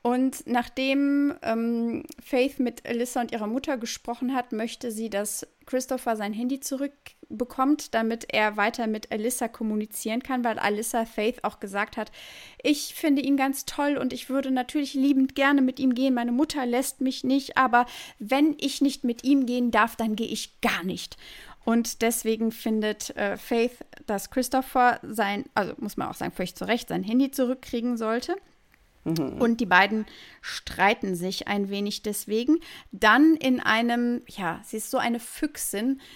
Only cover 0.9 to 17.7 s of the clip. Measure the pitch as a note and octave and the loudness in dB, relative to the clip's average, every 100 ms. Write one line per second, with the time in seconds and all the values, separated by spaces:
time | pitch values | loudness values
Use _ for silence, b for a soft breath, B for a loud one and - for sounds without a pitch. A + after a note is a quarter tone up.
0.9 | C#4 C#4+ C#4+ C#4+ - - A3+ A#3 A#3 A#3 | 2 4 4 2 0 -2 0 0 0 -2
1.9 | - - - - B3+ C4+ - A#3+ A#3+ - | -4 -10 -16 -2 2 2 2 -2 -2 -6
2.9 | A#3 B3 C4+ A#3 A3+ G#3+ B3 C#4 C4+ A#3 | -4 -2 -2 -4 -4 -4 -4 -4 -4 -6
3.9 | - - A#3+ B3 C4+ B3 A3 A3+ - A#3+ | -8 -8 -4 -2 -2 -2 -4 -6 -6 -8
4.9 | G#3+ A3+ G3+ G#3+ - - _ - B3+ B3+ | -6 -4 -4 -4 -6 -10 _ -4 -4 -2
5.9 | C4 B3 A3 G3+ G#3+ B3+ C#4 - C4 C#4+ | -4 -2 -2 -4 -4 -4 -4 -4 -4 -6
6.9 | - - - - G#3+ B3 - C4 D4+ - | -8 -20 -20 -16 -6 -6 0 2 2 0
7.9 | A3+ A3+ A3+ - - G#3+ G#3 G#3 A#3+ A3+ | 0 0 -2 -2 0 0 2 0 0 -2
8.9 | G#3+ - A3 A3 B3+ A#3+ - A3 G#3+ G#3+ | -4 -4 -4 -2 -2 -4 -4 -2 -2 -4
9.9 | - A3 A3+ - B3+ A#3+ G#3+ G#3 G#3 A#3 | -6 -4 -4 -2 -2 0 0 0 0 -2
10.9 | A#3+ A3+ - G#3+ B3 G#3 - G3+ G3 G#3+ | -2 -2 0 -2 0 -6 -6 -6 -4 -4
11.9 | - G#3+ B B B B B C#4+ D4 - | -6 -10 B B B B B 0 2 0
12.9 | - D#4+ C#4 C4 C#4 C4+ C4+ - - C#4+ | -2 2 2 2 2 2 0 -6 -2 0
13.9 | C#4+ B3+ B3+ - C4+ C4+ B3+ B3 D4+ C#4 | 0 -2 -4 -2 -2 0 -2 0 -2 -2
14.9 | C#4 C#4 C4+ C4+ - C4+ C#4+ B3+ B3+ C4 | 2 4 4 4 4 4 6 4 2 2
15.9 | A#3+ C4+ B3 A#3+ A#3+ D4+ D4 B3 A#3+ C4+ | 4 2 2 2 2 0 0 0 0 0
16.9 | - C4 C4 B3+ C4+ C4+ - B3+ | -2 -2 -2 2 2 2 2 4